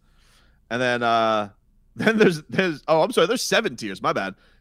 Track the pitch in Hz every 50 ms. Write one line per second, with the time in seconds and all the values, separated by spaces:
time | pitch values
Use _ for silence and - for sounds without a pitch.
0 | _ _ _ _ _ _ _ _ _ _ _ _ _ - 113 123 127 123 123 120
1 | 120 117 117 113 113 113 110 107 104 101 - _ _ _ _ _ _ _ - -
2 | - 214 226 214 214 196 170 151 151 - 117 - 190 175 156 131 - - 160 160
3 | 160 208 240 214 170 180 247 - - - 196 202 226 185 127 107 113 101 95 90
4 | - 151 165 117 98 98 98 _ _ _ _ _